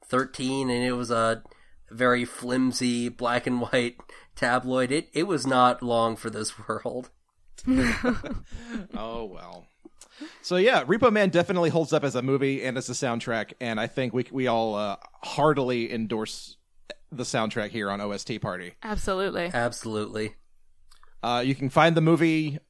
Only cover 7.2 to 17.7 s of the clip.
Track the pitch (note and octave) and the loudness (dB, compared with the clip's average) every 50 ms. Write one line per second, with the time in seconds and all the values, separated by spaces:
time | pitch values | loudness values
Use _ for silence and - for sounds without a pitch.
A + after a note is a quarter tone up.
7.2 | _ _ _ _ _ - - - - B3+ C4 C4 B3+ A#3+ A3+ - - B3 A#3 - | _ _ _ _ _ -20 -18 -6 -2 0 2 2 2 2 0 0 0 -2 -2 -2
8.2 | - C#4+ - - - - - - A#3 A#3 A#3 A3+ F3+ - - - A2 A2+ A2+ A#2 | -4 -6 -8 -8 -10 -10 -14 -14 -12 -10 -10 -10 -10 -10 -10 -10 -8 -8 -8 -8
9.2 | A2+ G2 F2 E2+ F2+ F2+ F2 F2 F2 - _ _ - - _ - - - _ - | -10 -10 -12 -14 -16 -16 -18 -18 -20 -20 _ _ -20 -20 _ -20 -20 -20 _ -18
10.2 | D4 D#4+ - - - - F3+ F3+ F#3+ B3 B3+ F3 C3 C3 G3+ A#3 C4 A#3+ G#3 G#3+ | -18 -18 -18 -14 -6 -2 0 2 4 4 4 4 4 2 2 4 6 6 6 6
11.2 | G3+ F#3 D#3 F3 E3+ - F#3+ F3+ E3+ D#3 D3 E3 D#3+ - D#3+ D3+ C#3+ C3+ - B2+ | 4 4 4 4 2 2 2 2 2 2 2 2 2 2 2 2 2 0 0 0
12.2 | B2 C3+ C3+ C3 C#3 C3+ C3+ B2+ A2 C3 A#2 C3 A#2 - A#2+ - C#3+ B2 A#2 A#2 | 0 2 2 2 2 0 0 -2 -2 -4 -4 -4 -4 -6 -4 -2 -2 -2 -2 -2
13.2 | - C3 A#2 A2+ G#2 - - - B2 A#2 A2+ G#2+ A2 A2+ - C#3 C3 A#2+ - B2+ | -2 -2 -2 -2 -4 -6 -8 -8 -6 -4 -4 -2 -4 -4 -2 -2 -2 -2 -2 -2
14.2 | A#2 - - C3+ B2+ B2 A2+ A2+ A2+ A2+ G#2 G2+ G#2 G2+ G2 - - - - - | -4 -2 -2 -2 0 2 2 2 0 0 -2 -2 -4 -4 -6 -8 -12 -18 -20 -16
15.2 | - - - - C#3+ D#3 D3 C#3 C3 B2 B2 A#2+ A2+ A#2 - A2+ A2+ G2+ A#2+ A2 | -14 -6 0 4 6 6 6 6 2 2 0 0 -2 -2 -4 -4 -4 -2 -4 -4
16.2 | A2 - - - - - - _ _ _ _ - - - - - - - - B2 | -4 -6 -8 -12 -14 -16 -20 _ _ _ _ -20 -18 -18 -18 -18 -18 -14 -10 -8
17.2 | B2 - - A#2+ A2 G#2+ - A#2 G#2 G2+ | -6 -2 0 0 0 0 -2 -4 -4 -4